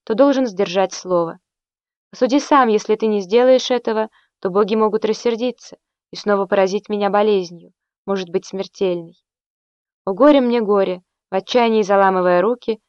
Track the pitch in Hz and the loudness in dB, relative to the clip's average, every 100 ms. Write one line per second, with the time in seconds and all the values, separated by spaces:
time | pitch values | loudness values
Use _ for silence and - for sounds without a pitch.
0 | - 220 277 269 254 185 190 185 185 - | -4 2 2 2 -2 -4 -2 -2 -2 -4
1 | 185 175 165 175 _ _ _ _ _ _ | -4 -2 -2 -8 _ _ _ _ _ _
2 | _ - 247 277 - 285 240 214 - 214 | _ -4 0 0 2 2 4 0 -2 -2
3 | 220 208 180 233 254 254 - 247 233 220 | -2 -2 0 2 4 4 2 -4 -2 -4
4 | 220 _ _ _ 196 185 202 220 214 214 | -6 _ _ _ -4 0 0 0 0 0
5 | 214 214 240 226 247 - - - _ _ | -4 -4 -4 -2 -4 -6 -16 -20 _ _
6 | _ - 208 202 190 202 190 202 - 208 | _ -8 -2 -2 0 0 0 -2 -6 -4
7 | 202 202 214 202 175 170 175 _ _ _ | -2 0 2 0 -2 -12 -20 _ _ _
8 | - 196 175 185 - 190 190 - 190 175 | -8 -6 -4 -8 -8 -10 -12 -6 -4 -4
9 | 165 _ _ _ _ _ _ _ _ _ | -8 _ _ _ _ _ _ _ _ _
10 | - 190 285 285 240 240 202 202 190 180 | -8 2 4 4 2 -2 0 0 -2 -6
11 | _ _ _ 190 196 247 233 220 190 196 | _ _ _ -8 -4 0 0 0 2 2
12 | 196 185 180 175 196 247 - 214 | 2 2 2 2 0 -2 -6 -10